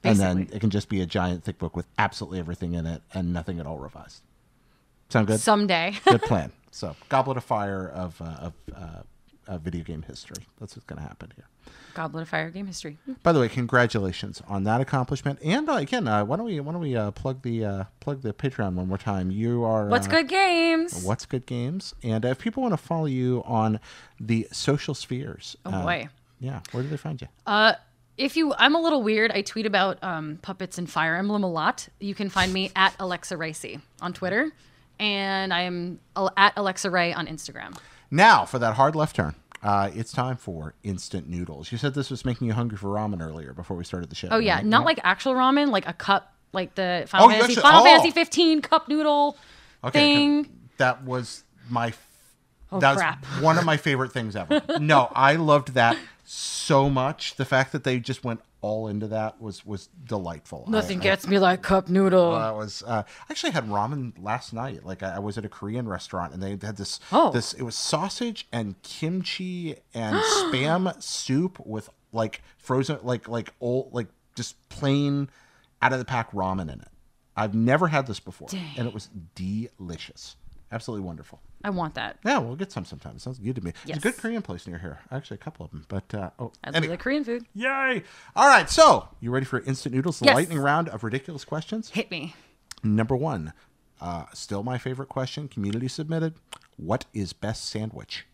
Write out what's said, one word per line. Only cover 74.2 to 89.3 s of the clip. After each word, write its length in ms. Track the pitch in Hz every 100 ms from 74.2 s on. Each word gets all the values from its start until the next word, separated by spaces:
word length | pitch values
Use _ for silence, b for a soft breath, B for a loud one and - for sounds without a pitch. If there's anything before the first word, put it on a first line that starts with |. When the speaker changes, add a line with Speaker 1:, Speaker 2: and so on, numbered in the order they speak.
| _ -
Speaker 1:
just 320 | 120 - _
plain 600 | - 139 139 143 143 139 b b b b _
out 100 | 127
of 40 | 131
the 60 |
pack 260 | - 123 113
ramen 380 | 101 92 95 82
in 80 | 60
it. 80 | - _ _ _ _ -
I've 180 | 107
never 340 | 107 117 147 175
had 180 | 151 123
this 140 | 101
before, 280 | - - -
Speaker 2:
Dang. 260 | 190 165 131
Speaker 1:
and 100 | 113
it 60 |
was 140 | 104 - 101 80
delicious. 1000 | - 92 104 117 _ 90 82 - - - - - - -
Absolutely 320 | 117 - 107
wonderful. 360 | 92 80 69 - - -
Speaker 2:
I 60 | 208
want 240 | 185 160 135
that. 200 | 113 -
Speaker 1:
Yeah, 140 | 214 269
we'll 180 | 117 135
get 160 | 190
some 120 | - 87
sometime. 300 | 71 - 64
It 40 |
sounds 160 | - 127
good 180 | 104 127
to 40 |
me. 120 | 85 -
There's 140 | - 156
a 20 |
good 120 | 185
Speaker 2:
Yes. 80 | 233
Speaker 1:
Korean 200 | 226 233
place 260 | - 87 -
near 120 | 85
here. 220 | 87 71 -
Actually, 240 | 131 -
a 40 | 104
couple 280 | - - 82
of 60 |
'em. 100 | 76 76
But, 260 | 98 -
uh, 160 | 107 92 -
oh, 140 | 120 _
Speaker 2:
As 100 | -
Speaker 1:
anyway. 180 | 156 156
Speaker 2:
with 60 | 175
the 40 |
Korean 220 | 247 294
food. 200 | 240 240 233
Speaker 1:
Yay! 480 | 202 247 269 269 247 B B B -
All 120 | 277
right, 220 | 247 156
so 380 | - 311 127 - -
you 100 | 117